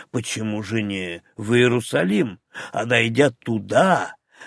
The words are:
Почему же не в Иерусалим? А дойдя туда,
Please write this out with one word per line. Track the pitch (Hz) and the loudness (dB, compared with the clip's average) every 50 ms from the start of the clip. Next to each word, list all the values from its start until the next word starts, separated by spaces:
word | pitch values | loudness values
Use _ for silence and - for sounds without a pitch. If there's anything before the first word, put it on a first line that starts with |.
| - - | -14 -8
Почему | - 127 113 - - - 110 107 107 107 107 | -6 -6 -6 -6 -6 -6 -4 -4 -4 -6 -4
же | 95 110 110 107 | -4 -2 -2 -2
не | 104 98 95 92 87 85 85 - _ _ | -2 -4 -4 -6 -6 -8 -10 -14 _ _
в | - 104 101 120 | -10 -2 2 4
Иерусалим? | 120 123 123 120 123 113 - - 143 165 185 202 208 160 117 90 - _ _ - - - - - | 4 4 4 4 0 -2 -2 -2 0 0 2 2 0 0 -2 -4 -10 _ _ -16 -14 -14 -8 -6
А | - - | -6 -2
дойдя | 120 123 117 117 117 113 123 143 143 | 0 2 2 2 2 4 4 4 4
туда, | 120 - - - 117 110 101 95 110 123 170 190 175 131 92 - - - _ _ _ - - | 2 -2 -6 -4 -4 -4 -4 0 2 4 4 4 4 2 0 -4 -10 -14 _ _ _ -20 -20